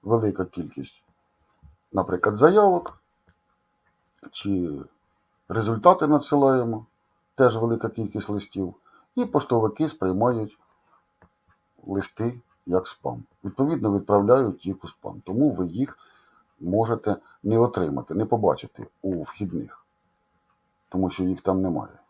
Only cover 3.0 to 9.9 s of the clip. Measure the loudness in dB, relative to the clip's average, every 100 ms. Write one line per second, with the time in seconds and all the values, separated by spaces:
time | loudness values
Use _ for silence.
3 | _ _ _ _ _ _ _ _ _ _
4 | _ _ -18 -10 -4 -2 -2 -6 -14 _
5 | _ _ _ _ _ -4 -2 4 4 6
6 | 4 2 2 2 4 4 0 -4 -10 _
7 | _ _ _ 2 2 4 0 0 -4 -6
8 | -6 -6 -6 -6 -6 -8 -8 -8 _ _
9 | _ -6 0 -2 0 0 0 0 -4